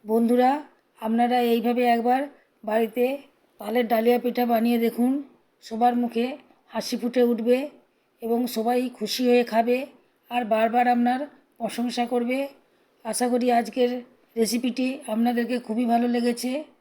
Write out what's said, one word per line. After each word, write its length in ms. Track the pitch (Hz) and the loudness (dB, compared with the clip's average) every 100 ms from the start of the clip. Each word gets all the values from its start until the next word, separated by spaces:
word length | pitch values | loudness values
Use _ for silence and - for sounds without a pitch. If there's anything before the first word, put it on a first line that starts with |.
| 208 | 0
বন্ধুরা, 460 | 220 233 247 254 285 294 _ _ _ | 2 4 4 4 2 -6 _ _ _
আপনারা 380 | 226 226 240 247 240 | -2 0 2 2 2
এইভাবে 340 | 233 233 240 247 | 0 0 0 2
একবার 360 | 233 233 254 285 - _ _ | 2 2 0 -2 -10 _ _
বাড়িতে 420 | 214 220 226 233 247 285 - _ _ _ | -4 0 0 0 -2 -2 -12 _ _ _
তালের 260 | 208 226 226 | -4 -2 0
ডালিয়া 320 | 226 233 240 | 2 4 2
পিঠা 260 | 247 240 240 | 0 -2 0
বানিয়ে 320 | 233 233 240 | 2 2 2
দেখুন, 320 | 226 233 247 277 277 _ _ _ | 0 0 0 0 -6 _ _ _
সবার 300 | - 226 240 240 | -12 0 2 2
মুখে 300 | 240 226 247 285 - _ _ | -2 -2 -4 -6 -16 _ _
হাসি 240 | 226 - 247 | -10 -6 -4
ফুটে 240 | 240 247 | -2 2
উঠবে 340 | 240 233 226 254 285 - _ _ _ _ | 2 2 2 0 0 -12 _ _ _ _
এবং 180 | 226 233 247 | -4 -2 -2
সবাই 320 | 226 220 247 254 | -2 0 0 -2
খুশি 320 | 247 214 - 247 | -6 -8 -2 2
হয়ে 160 | 240 | 4
খাবে 340 | 240 220 233 247 285 - _ _ _ | 4 0 2 0 -2 -14 _ _ _
আর 100 | 247 226 | -4 0
বারবার 400 | 220 226 240 247 | 0 2 2 2
আপনার 320 | 247 240 254 294 - _ _ | 2 2 0 -6 -12 _ _
প্রশংসা 480 | 226 - 240 233 240 | -8 -4 -4 -4 -2
করবে। 340 | 247 240 262 277 - _ _ _ _ 226 | -2 -2 -4 -6 -10 _ _ _ _ -8
আশা 200 | 220 247 | -2 0
করি 180 | 240 247 | 0 2
আজকের 380 | 240 220 262 247 247 240 _ _ 226 | 0 0 0 0 -2 -10 _ _ -2
রেসিপিটি 520 | 214 240 247 226 254 269 - | 0 0 -2 -2 -4 -4 -6
আপনাদেরকে 500 | 220 233 240 226 247 | 0 0 0 -2 -4
খুবই 260 | 240 226 240 | -4 -4 0
ভালো 220 | 233 240 | 2 2
লেগেছে 440 | 240 240 240 247 269 311 _ | 0 0 -2 -4 -6 -8 _